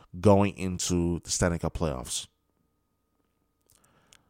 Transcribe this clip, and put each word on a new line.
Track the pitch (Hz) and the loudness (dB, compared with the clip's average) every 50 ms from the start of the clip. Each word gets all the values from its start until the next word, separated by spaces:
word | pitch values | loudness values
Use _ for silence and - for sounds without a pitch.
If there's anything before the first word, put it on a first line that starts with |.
| - _ - 90 | -20 _ -16 2
going | 85 107 101 98 101 101 - | 6 6 6 6 4 2 -2
into | - 92 92 90 85 - - 90 87 85 85 85 82 - | -6 -6 -6 -6 -4 -2 0 0 0 2 0 -2 -4 -4
the | - | -6
Stanley | - - - 87 85 80 | -2 0 0 0 0 -2
Cup | - 80 - | -4 -6 -4
playoffs. | - 85 78 67 64 60 - - - - _ _ _ _ _ _ _ _ _ _ _ _ _ _ _ _ _ _ _ _ _ _ _ _ _ _ _ _ _ _ _ _ _ _ _ _ _ - - _ | -4 -4 -4 -4 -6 -8 -10 -10 -10 -10 _ _ _ _ _ _ _ _ _ _ _ _ _ _ _ _ _ _ _ _ _ _ _ _ _ _ _ _ _ _ _ _ _ _ _ _ _ -20 -20 _